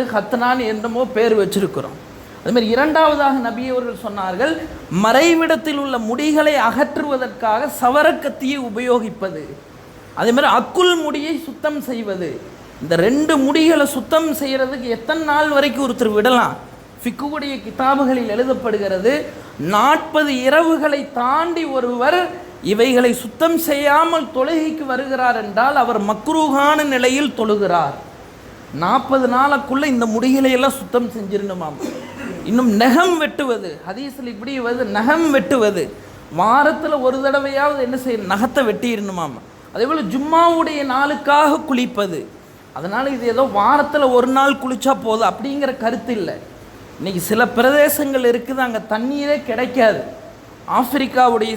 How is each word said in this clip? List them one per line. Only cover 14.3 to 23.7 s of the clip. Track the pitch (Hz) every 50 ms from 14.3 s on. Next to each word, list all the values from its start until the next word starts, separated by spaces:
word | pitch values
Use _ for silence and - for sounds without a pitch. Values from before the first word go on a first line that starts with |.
| 277 -
செய்யறதுக்கு | 285 269 262 262 262 262 262 254 233 240 226 226
எத்தனை | - - 311 320 320 302
நாள் | 285 294 302 302 294
வரைக்கும் | 277 277 285 226 254 277 254
ஒருத்தர் | 240 247 - 220 208 208
விடலாம்? | 214 254 254 240 208 143 131 - - - - - - - - -
ஃபிக்குடைய | - 240 - - 277 294 302 302 277 285 269 220 -
கிதாபுகளில் | 220 - - 262 262 277 269 277 254 262 254 233 220 202
எழுதப்படுகிறது, | 226 254 262 254 - - 233 214 202 202 190 190 185 190 233 285 302 240 190 - - - - - - 139 170 208
நாற்பது | 208 226 269 302 311 311 - - 302 302 294 269 254 254 262
இரவுகளை | 294 311 339 330 330 285 294 302 285 285 233 - - 247
தாண்டி | 240 254 269 311 330 349 339 339 320 294 269 262
ஒருவர் | 240 240 247 240 247 285 339 359 359 339 - - - - - - - 156
இவைகளை | 208 214 233 269 254 247 247 240 233 - -
சுத்தம் | 214 - - 320 330 339 330 330
செய்யாமல் | 311